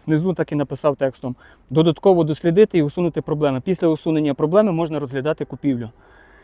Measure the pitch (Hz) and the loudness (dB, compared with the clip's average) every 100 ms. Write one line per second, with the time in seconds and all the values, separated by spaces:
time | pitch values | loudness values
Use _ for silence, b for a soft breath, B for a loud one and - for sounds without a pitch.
0 | - 156 185 170 156 147 139 139 151 139 | -2 0 0 -2 -2 -4 -4 -2 -2 0
1 | 135 - 131 123 b b - 143 165 151 | -2 -4 -10 -10 b b -2 2 2 2
2 | 196 175 156 151 170 170 214 175 147 185 | 4 4 2 0 0 4 4 2 -2 -2
3 | 175 160 151 151 147 131 185 175 170 156 | -4 -4 -6 -2 -2 -2 -4 0 0 0
4 | 170 156 151 131 151 196 214 165 165 151 | -2 0 0 -2 2 2 2 0 -2 -4
5 | 139 135 143 160 147 131 147 123 113 - | -6 -4 -4 -4 -8 -4 -2 -2 -6 -14
6 | b b b b | b b b b